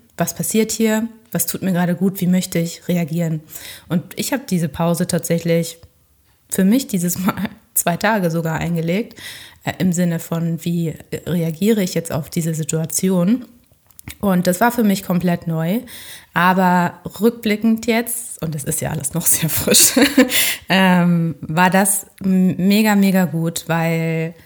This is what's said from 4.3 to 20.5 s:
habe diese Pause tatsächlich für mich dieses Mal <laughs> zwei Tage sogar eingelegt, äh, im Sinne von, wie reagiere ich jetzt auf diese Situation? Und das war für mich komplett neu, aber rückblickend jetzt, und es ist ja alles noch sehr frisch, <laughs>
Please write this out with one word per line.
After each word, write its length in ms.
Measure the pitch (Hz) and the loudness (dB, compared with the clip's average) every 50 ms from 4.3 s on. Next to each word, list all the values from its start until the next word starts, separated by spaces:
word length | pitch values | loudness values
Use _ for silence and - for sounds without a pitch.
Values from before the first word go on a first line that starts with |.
habe 120 | 294 247 277 | -4 -4 -4
diese 220 | - 185 175 165 156 | -2 -2 -2 -2 -2
Pause 380 | - - 170 170 170 165 180 | -2 -2 0 0 0 0 -2
tatsächlich 720 | - - 165 - - 170 170 - 170 165 170 165 - - - - - _ _ _ _ _ _ _ _ _ _ _ - | -2 -2 -4 -2 0 -2 -2 0 0 0 0 0 -2 -8 -16 -20 -20 _ _ _ _ _ _ _ _ _ _ _ -6
für 160 | - - 190 | 0 2 4
mich 200 | 190 220 269 269 | 4 4 2 2
dieses 320 | - - 185 170 180 - | 0 -4 -2 -2 -2 -4
Mal 180 | - 185 196 - | -2 -2 -2 -2
<laughs> 380 | - 185 - - - _ _ - | -2 -6 -8 -8 -12 _ _ -6
zwei 240 | - - 180 170 | -4 -2 -2 -2
Tage 320 | 165 - 208 226 208 180 170 | 0 0 0 2 2 0 0
sogar 300 | 160 165 160 165 160 156 | 0 -2 -2 -2 -4 -2
eingelegt, 600 | 151 165 170 165 160 170 170 202 233 240 - - - - - - - - - _ - | -2 -2 -2 -2 0 0 0 -2 -2 -6 -10 -18 -16 -16 -16 -18 -20 -20 -18 _ -8
äh, 100 | - - - | -6 -4 0
im 140 | 175 185 170 | 0 0 2
Sinne 260 | 170 180 175 165 165 | 2 0 0 0 -2
von, 440 | - - 170 165 170 165 165 160 - | -4 -4 -4 -2 -2 -2 -4 -4 -4
wie 300 | 175 170 170 165 156 156 - - - - 156 - | -2 -2 -2 -2 -4 -4 -8 -12 -12 -12 -10 -6
reagiere 580 | - 170 175 165 165 156 151 190 214 233 208 185 | -4 -2 -2 -2 -2 -2 0 2 2 2 2 0
ich 100 | 180 - | -2 -2
jetzt 180 | 170 165 - | -4 -4 -4
auf 180 | - 151 147 - | -4 -6 -6 -4
diese 240 | - 175 156 170 160 | -4 -4 -2 -2 -2
Situation? 920 | 151 160 - - 160 160 156 - - - 185 190 180 175 185 233 254 247 - - - _ _ _ _ _ _ _ _ - - - - | -4 -4 -2 -2 -2 -2 -2 -4 -2 0 2 2 2 2 2 2 0 -2 -8 -20 -20 _ _ _ _ _ _ _ _ -18 -18 -10 -4
Und 260 | - 202 185 180 175 | 0 2 2 2 2
das 120 | 185 180 - | 2 2 2
war 120 | 233 240 | 2 0
für 120 | 240 247 226 | 2 2 2
mich 200 | 208 196 196 - | 2 2 0 -2
komplett 420 | - 180 175 175 180 175 170 - | -2 -2 0 0 0 -2 -2 -2
neu, 360 | 170 160 160 160 165 196 240 254 - - - - - - - - _ - | -4 -2 -2 -2 -2 -2 -4 -4 -8 -18 -18 -18 -18 -20 -20 -14 _ -2
aber 640 | 170 175 185 185 190 185 180 180 180 175 175 - - - - - - | 2 2 4 4 4 4 4 4 4 2 0 -4 -8 -14 -12 -6 0
rückblickend 640 | 196 233 233 233 - 214 208 208 220 226 220 220 - | 0 0 0 0 -2 -2 -2 0 2 0 0 0 0
jetzt, 560 | - 220 226 226 - - - - - - - | 0 0 0 0 -4 -6 -8 -10 -12 -12 -8
und 140 | - 160 151 | -8 -6 -6
es 80 | 156 - | -6 -6
ist 180 | - 156 - | -6 -6 -4
ja 80 | - 143 | -4 -4
alles 240 | 151 156 - - - | -4 -4 -6 -4 -4
noch 120 | 165 170 | -2 0
sehr 240 | - - - 160 156 | 0 0 0 0 -2
frisch, 440 | - - - - 196 - - - - 269 - 269 - - 254 254 | -2 -2 0 2 4 4 4 4 4 4 4 4 6 4 4 4
<laughs> 380 | - - - - | 4 -2 -2 -2